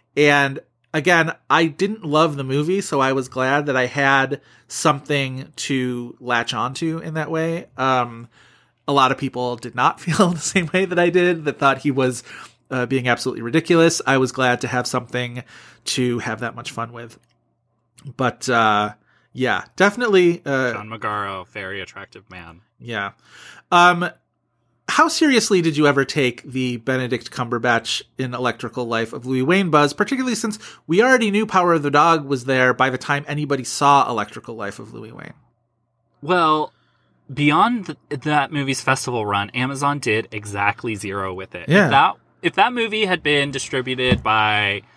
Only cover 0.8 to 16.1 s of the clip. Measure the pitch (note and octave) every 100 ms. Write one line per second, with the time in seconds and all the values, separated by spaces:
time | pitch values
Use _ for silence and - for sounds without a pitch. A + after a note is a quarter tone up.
0.8 | _ D#3 D3 E3+ D#3+ - - D3+ E3 C#3+
1.8 | G3+ A3 D#3+ D3+ E3 C#3+ C3 C#3 D3+ G3
2.8 | G3 C#3+ C3 C3+ C3 C3 C3 C#3+ D3 C3
3.8 | B2 C#3+ C#3 C#3 C3+ C#3 _ _ - -
4.8 | D#3+ C#3+ - C#3+ C3+ C3 - - - C3+
5.8 | B2+ B2 A#2+ - B2 A#2+ A#2 A#2 A#2+ C3+
6.8 | E3 E3 E3 D#3 D3+ D#3+ E3 E3 - -
7.8 | C3 B2+ A#2+ A#2 A#2 _ _ _ _ _
8.8 | - C#3 B2+ - C3 B2 B2 A#2+ A#2+ A#2+
9.8 | C#3+ - - D3+ F3+ E3+ - G3 D#3+ F#3
10.8 | F#3+ F3 F3 F3 F3+ E3+ D3+ - C#3 C3
11.8 | D3 C3+ B2+ A#2+ - - - _ - B2+
12.8 | A#2+ C3 B2 A#2+ C3 - A#2 D#3 - E3+
13.8 | E3 E3 - C3+ B2+ C3+ B2+ A#2+ A#2+ B2
14.8 | A#2+ B2+ A#2 B2 B2 A#2+ - - - _
15.8 | - - B2